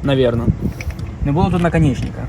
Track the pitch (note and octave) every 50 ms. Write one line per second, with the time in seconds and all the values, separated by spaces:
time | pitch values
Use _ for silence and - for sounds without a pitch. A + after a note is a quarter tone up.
0 | - C#3 C#3 C3 C3 A#2+ A#2 A#2 A2+ A2 - - - - - - - - - -
1 | - - - - - C#3+ C#3+ E3 F#3+ G3 F3 F3 E3+ E3+ D#3 E3 D#3 C3+ B2 -
2 | A#2 A2 - - -